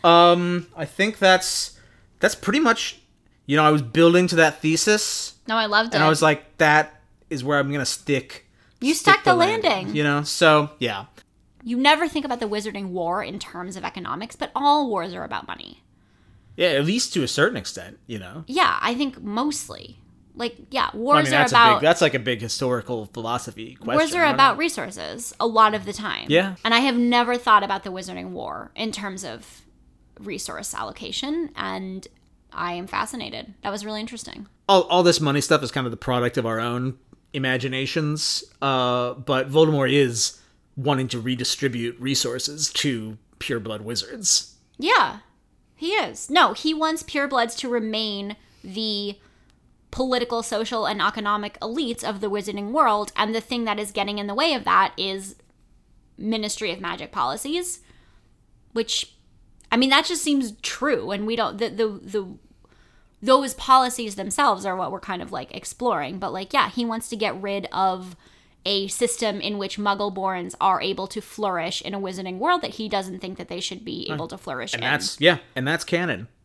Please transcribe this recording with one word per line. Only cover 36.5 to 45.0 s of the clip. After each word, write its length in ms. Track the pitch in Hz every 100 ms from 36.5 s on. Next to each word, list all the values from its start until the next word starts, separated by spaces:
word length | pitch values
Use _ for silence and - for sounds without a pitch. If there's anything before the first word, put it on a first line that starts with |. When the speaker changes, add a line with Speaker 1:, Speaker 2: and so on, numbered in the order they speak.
| 113
Speaker 1:
own 380 | 120 120 131 123 _ _ _
imaginations, 1080 | 139 135 127 131 131 135 170 151 151 - - - _
uh, 520 | 139 131 123 123 123
but 360 | 127 127 131 135
Voldemort 420 | 147 156 147 131
is 480 | 143 131 117 - - _ _ _ -
wanting 320 | 135 135 131
to 100 | 123
redistribute 760 | 117 127 123 - 139 120 117 120
resources 720 | 131 131 - 127 147 151 147
to 440 | - 147 120 110 110 _ _
pureblood 420 | - 117 107 107
wizards. 760 | 107 120 - 226 190 - - _ _ -
Speaker 2:
Yeah, 420 | 330 466